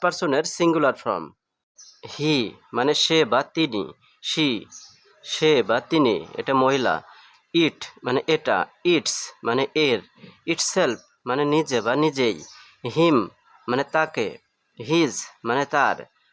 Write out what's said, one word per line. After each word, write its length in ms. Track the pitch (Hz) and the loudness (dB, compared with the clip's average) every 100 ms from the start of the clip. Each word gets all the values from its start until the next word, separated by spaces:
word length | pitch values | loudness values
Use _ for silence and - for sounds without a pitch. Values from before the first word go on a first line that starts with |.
পারসনের 440 | 180 170 170 139 160 - | -4 -2 0 0 -2 0
সিঙ্গুলার 400 | 170 160 143 120 | 2 2 0 0
ফর্ম, 220 | 117 92 78 _ _ _ _ _ - - - | -4 -6 -6 _ _ _ _ _ -20 -20 -16
হি 220 | - 151 143 101 - - | -6 -2 0 -2 -8 -8
মানে 200 | 120 131 | -2 0
সে 240 | 147 - 160 131 | 0 2 2 4
বা 80 | 120 143 | 2 0
তিনি, 300 | - 156 110 71 - _ _ - | -2 -2 -2 -6 -10 _ _ -8
শি 180 | - 147 110 - - - _ _ _ | -2 0 -2 -8 -20 -20 _ _ _
সে 280 | - - 156 139 101 | -10 0 2 4 2
বা 100 | 123 | 0
তিনি, 340 | - 160 131 90 80 - | 0 2 2 0 -4 -8
এটা 140 | - 135 | -2 2
মহিলা, 320 | 131 135 107 80 - - - _ _ | 2 2 0 0 -4 -20 -20 _ _
ইট 260 | 170 160 - - - | 0 0 -2 -18 -10
মানে 160 | 127 127 - | -4 -2 0
এটা, 240 | 156 - 98 - _ 175 | 0 2 0 -2 _ 0
ইটস 220 | 160 - - - - - | 0 0 -6 -8 -8 -2
মানে 180 | 123 135 156 147 | 0 0 0 2
এর, 140 | 110 - _ - _ - | 0 -4 _ -20 _ -6
ইটসেলফ 460 | 165 - 196 156 110 - _ 123 | -2 0 2 0 -2 -10 _ -6
মানে 140 | 131 147 | -2 0
নিজে 240 | 151 147 123 107 | 0 0 -2 0
বা 60 | 131 | 2
নিজেই, 340 | 156 135 120 82 - - - _ 123 120 | 0 2 0 -2 -10 -20 -20 _ -6 0
হিম 220 | 170 135 92 _ _ _ - | 2 2 0 _ _ _ -4
মানে 160 | 127 139 | -4 -2
তাকে, 340 | 160 156 - 101 - _ _ _ - | -2 -2 -4 -6 -8 _ _ _ -14
হিজ 360 | 117 165 147 - - - | -2 2 2 -2 -12 -10
মানে 200 | 113 131 139 | -4 -2 0
তার, 220 | 147 120 87 - _ _ | 2 2 0 -8 _ _